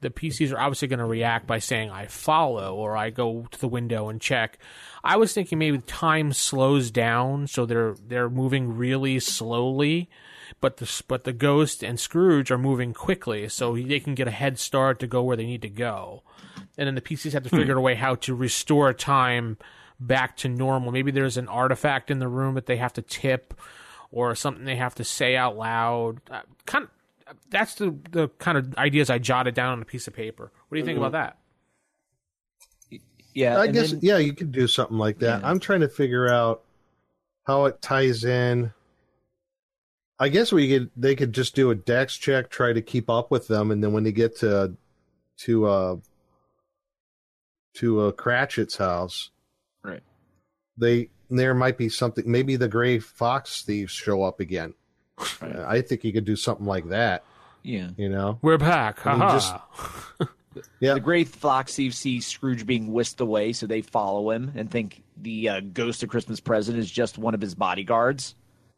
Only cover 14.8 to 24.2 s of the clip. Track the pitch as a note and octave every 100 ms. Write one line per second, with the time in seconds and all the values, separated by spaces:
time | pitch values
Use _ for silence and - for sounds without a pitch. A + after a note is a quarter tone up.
14.8 | C3 B2+ A#2+ B2 B2+ A#2 A#2 B2 G#2+ G2+
15.8 | A#2+ G2+ F#2+ G2+ _ - - - - -
16.8 | C#3 C3 - D#3 D#3 C#3 B2+ E3+ C#3 C3
17.8 | C3 A2+ C3 B2 - B2 B2+ - - D3
18.8 | C#3 A#2+ C#3+ C#3 B2+ A#2+ A#2 G#2+ - -
19.8 | - - B2 C3 B2+ - C3 B2 C3 C3
20.8 | B2 B2+ C#3 C3+ C3+ A#2 B2+ A#2+ C3 B2+
21.8 | D3+ C3 - C3+ B2+ B2+ C3+ A2 - A#2+
22.8 | B2 - - - C3+ B2+ - - - -
23.8 | - - - A#2+